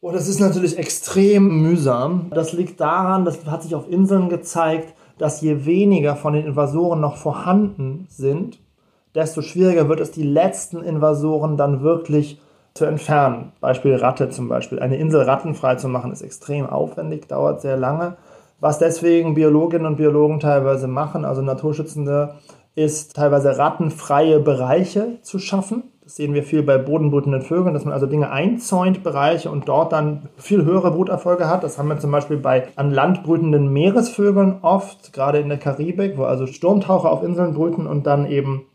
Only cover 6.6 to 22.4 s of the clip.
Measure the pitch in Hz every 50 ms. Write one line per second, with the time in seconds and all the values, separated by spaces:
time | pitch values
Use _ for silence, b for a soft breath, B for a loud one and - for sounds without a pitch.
6.6 | 147 135 139 160 175 175 170 156 151 143 147 - - 156 139 - - 175 185 202
7.6 | 214 196 196 - 135 131 135 160 185 - - - 131 135 139 160 196 247 - _
8.6 | _ _ _ _ _ _ _ _ _ _ _ 156 160 156 - 160 147 - - 175
9.6 | 185 185 180 170 151 139 160 156 170 160 - 165 151 143 143 151 170 185 - -
10.6 | - - - 165 170 180 160 151 147 156 151 143 147 156 156 151 151 156 151 143
11.6 | 143 143 143 131 135 156 170 165 165 - 151 147 147 147 - b b b b b
12.6 | b b b - 165 151 151 147 - - 156 147 143 131 120 117 - - _ _
13.6 | - 127 127 123 - 143 131 120 127 127 127 - 131 127 - - 123 117 120 123
14.6 | 123 - - 123 - 127 135 135 156 156 156 151 127 117 135 135 - 165 151 -
15.6 | - 131 127 127 - 135 127 123 120 127 - - - - - - - - 143 147
16.6 | 139 - - - 151 156 156 - 160 156 156 151 - _ 135 135 143 147 151 143
17.6 | - 139 135 131 131 127 143 160 170 175 180 b b b b b b b b b
18.6 | - 147 151 151 175 165 165 - - 170 170 170 165 165 151 151 160 156 151 151
19.6 | 160 170 165 170 160 160 151 135 151 151 147 147 151 151 156 151 151 147 143 143
20.6 | 135 135 135 131 131 131 127 131 151 147 147 156 151 135 135 131 135 139 135 135
21.6 | 147 156 147 151 151 151 - 151 147 139 143 143 147 147 B B